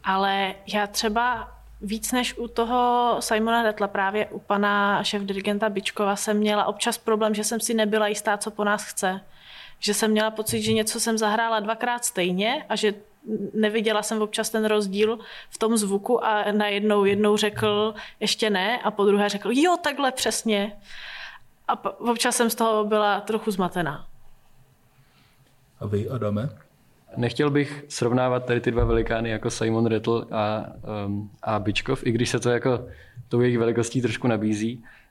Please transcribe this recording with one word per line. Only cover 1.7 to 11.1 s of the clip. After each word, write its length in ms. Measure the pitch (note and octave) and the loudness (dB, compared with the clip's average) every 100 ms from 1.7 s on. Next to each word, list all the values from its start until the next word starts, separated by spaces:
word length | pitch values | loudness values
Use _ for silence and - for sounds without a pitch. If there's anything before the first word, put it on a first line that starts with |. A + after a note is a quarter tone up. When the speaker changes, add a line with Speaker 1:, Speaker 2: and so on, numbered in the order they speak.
| - | -14
Speaker 1:
víc 300 | G3+ A3 - | -8 -6 -2
než 260 | B3 A#3+ - | -2 -2 -4
u 100 | A#3 | -6
toho 720 | A#3 A#3 B3 B3 A#3+ A#3+ A3+ | -2 0 2 4 4 2 0
Simona 440 | - A3 A3 A#3 | 0 0 2 2
Rattla, 240 | A3+ G#3+ G3+ | 2 0 -2
právě 380 | G3+ F#3+ G#3 G#3+ | 0 0 0 -4
u 140 | G#3 | -6
pana 640 | - G3+ G3+ G3+ G3+ G3 | -2 0 2 2 2 2
šéfdirigenta 680 | G3+ G#3 G3+ G3 G3 G#3 A3 | 0 -4 -4 -4 -2 0 0
Bičkova 460 | G3 - - G3+ G3 | -2 -6 -2 0 0
jsem 220 | - G#3 | 0 2
měla 280 | G#3+ G#3 G#3+ | 2 2 0
občas 320 | G#3 A#3 A#3 | 0 -2 -2
problém, 380 | - G#3+ A3 G#3 | 0 2 2 0
že 80 | |
jsem 160 | G#3+ A3+ | -2 -2
si 140 | - | 0
nebyla 340 | A3+ G#3+ G#3+ G#3 | 0 2 2 2
jistá, 300 | G#3 - G3+ | 0 -2 -2
co 140 | G#3+ | -4
po 120 | G#3 | -2
nás 200 | G#3 G#3 | 0 0
chce. 380 | - - F#3+ F#3+ - - - - - - | -2 -4 -2 -4 -10 -20 -20 -20 -20 -6
Že 140 | - | -2
jsem 180 | G#3 A3 | 0 2
měla 200 | G#3+ A3 | 2 2
pocit, 300 | A3 G#3+ A3+ | -2 -4 -2
že 120 | G#3+ | 0
něco 260 | A3 A3 A#3 | 0 0 -2
jsem 180 | A#3 | 0